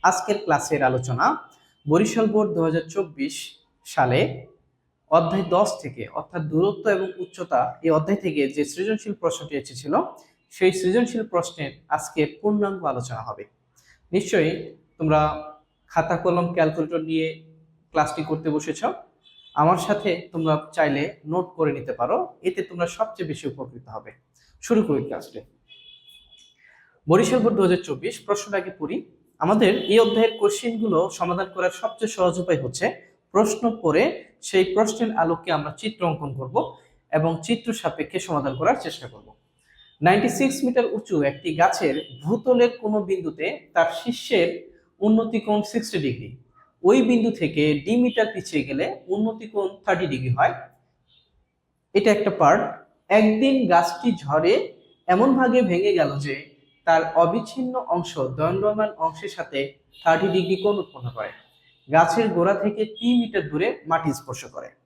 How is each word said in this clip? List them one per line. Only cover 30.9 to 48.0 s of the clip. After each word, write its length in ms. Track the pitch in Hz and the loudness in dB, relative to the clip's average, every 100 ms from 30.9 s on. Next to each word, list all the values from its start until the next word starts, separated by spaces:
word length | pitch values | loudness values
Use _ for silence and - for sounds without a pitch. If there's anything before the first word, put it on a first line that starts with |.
| 165 185 - | 2 0 -2
সমাধান 280 | 175 180 190 185 | -4 -2 -4 -2
করার 180 | 180 - | -2 -2
সবচেয়ে 340 | 226 220 220 208 | -6 -4 -6 0
সহজ 200 | 180 175 | 0 0
উপায় 160 | 175 156 | 0 -2
হচ্ছে 220 | 127 - 185 - - _ _ | -2 -2 -4 -4 -18 _ _
প্রশ্ন 300 | 190 214 208 233 214 | 2 2 2 -2 0
পড়ে 200 | 165 151 277 - - _ - | 2 2 2 -2 -14 _ 0
সেই 160 | 190 185 | 2 2
প্রশ্নের 380 | 185 214 220 226 220 | 2 0 0 -2 0
আলোকে 280 | 165 165 - 156 | 0 0 -2 -2
আমরা 140 | 147 - | -2 -6
চিত্র 200 | 220 220 175 | -8 -4 -4
অঙ্কন 220 | 151 143 127 | -2 -6 -8
করব 160 | 127 190 - - _ _ _ | -4 -4 -4 -10 _ _ _
এবং 200 | 156 160 254 - | 0 0 -2 -2
চিত্র 220 | 233 233 220 | -4 -2 -4
সাপেক্ষে 380 | 165 - 151 185 - | -6 -6 -6 -6 -4
সমাধান 260 | 151 139 131 | -4 -2 -2
করার 180 | 170 269 165 | 0 0 -4
চেষ্টা 220 | - 131 | -12 -16
করব। 140 | 107 - _ _ _ _ _ _ _ | -18 -20 _ _ _ _ _ _ _
নাইনটি 280 | 160 202 240 - | 4 4 2 2
সিক্স 200 | 269 277 247 | 0 0 0
মিটার 200 | 254 233 214 | 2 0 -2
উঁচু 200 | - 175 139 | -2 0 0
একটি 200 | 139 175 156 | 0 -6 2
গাছের 360 | 180 - 165 139 - 123 | 2 4 0 0 -6 -10
ভূতলের 480 | 147 226 262 240 240 233 | -2 0 4 4 4 2
কোনো 160 | 214 214 185 | -2 -2 0
বিন্দুতে 360 | 185 165 - 170 285 - | -4 -4 -4 -6 -6 -4
তার 160 | 175 170 - | 0 2 0
শীর্ষের 500 | 240 240 - 220 170 - - - _ _ | -6 -6 0 2 2 -2 -14 -20 _ _
উন্নতি 380 | 202 220 220 220 214 | 2 4 2 -4 0
কোণ 140 | 208 208 | -2 0
সিক্সটি 280 | 233 220 190 139 | -4 -4 -4 -4
ডিগ্রি, 240 | 113 110 - _ _ _ _ | -6 -10 -18 _ _ _ _
ওই 140 | 175 254 226 | 4 6 4
বিন্দু 200 | 240 226 - | 2 2 0
থেকে 240 | 151 147 151 147 147 | -2 2 2 0 0
ডি 80 | 240 | 2